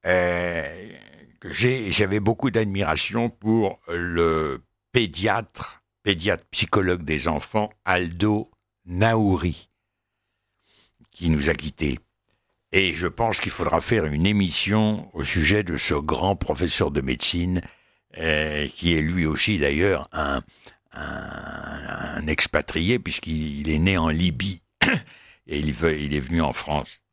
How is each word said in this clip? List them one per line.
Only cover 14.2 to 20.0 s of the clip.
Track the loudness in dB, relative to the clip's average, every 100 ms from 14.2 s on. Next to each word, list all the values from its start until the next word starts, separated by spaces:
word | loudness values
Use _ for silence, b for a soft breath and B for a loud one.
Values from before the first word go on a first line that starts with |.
| 2
émission | 4 2 0 0 2 2 0 -8
au | -8
sujet | -2 0 2 2
de | 0 -4
ce | -2
grand | -2 -2 0 0 0
professeur | -4 -2 -2 0 0
de | 0
médecine, | -2 0 0 2 0 -2 B B B B _ -4
euh, | 0 2 0 -2 -4
qui | -2 2
est | 2
lui | 2 0 0
aussi | 0 0 2
d'ailleurs | 2 2 2 0